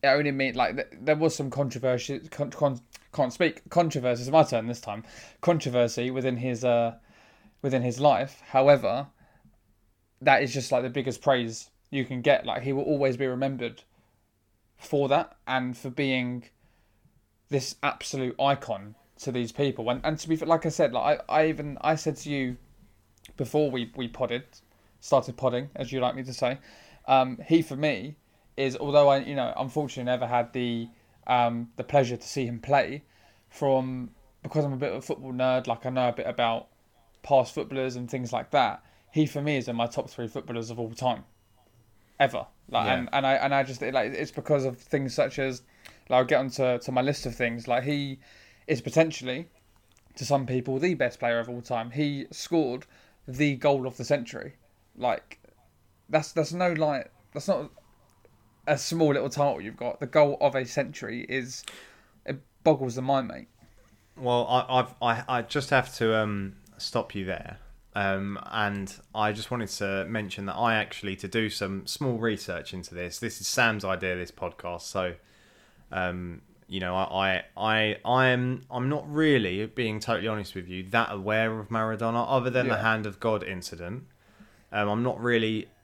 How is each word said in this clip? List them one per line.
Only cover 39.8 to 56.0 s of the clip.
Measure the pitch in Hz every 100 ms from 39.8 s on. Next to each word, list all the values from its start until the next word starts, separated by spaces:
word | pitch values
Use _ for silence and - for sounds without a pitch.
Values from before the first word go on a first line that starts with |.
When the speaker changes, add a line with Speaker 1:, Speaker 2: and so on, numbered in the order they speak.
| 117
Speaker 1:
top | - -
three | - 117
footballers | 135 - 117 113
of | 117
all | 117
time, | 117 127 117 - _ _ _ _ _ _ _ _ _
ever. | 139 143 - _ -
Like, | 117 -
Speaker 2:
Yeah. |
Speaker 1:
and, | 127 123
and | 139 135
I, |
and | 135 139
I | 139
just, | 135 123
like, | 143 131 110
it's | 131 156
because | - - 147 131
of | 120
things | - 147 135
such | - 147 -
as, | 135 127 _ _ - - -
like, | 127
I'll |
get | 123 143
onto, | 135 120 131 123
to | -
my | 127
list | 131 143
of | 131
things. | 117 123 117 117
Like, | 123
he | 131 147 143 135 - - - _ -
is | 139
potentially, | 120 139 160 147 127 127 170 _ _ _ _ _ _ -
to | 117
some | 139
people, | 123 127 120 131
the | 175
best | 170 127 -
player | 120 117
of | 117
all | 120
time. | 120 120 117
He | 123 147 139 -
scored | - - 170 143 127 - _ _ _ -
the | 127 147 135
goal | 147 139 127
of | 120
the |
century. | 123 143 120 - - - _ _ _
Like, | - 123 107 - - - _ _ _ _ _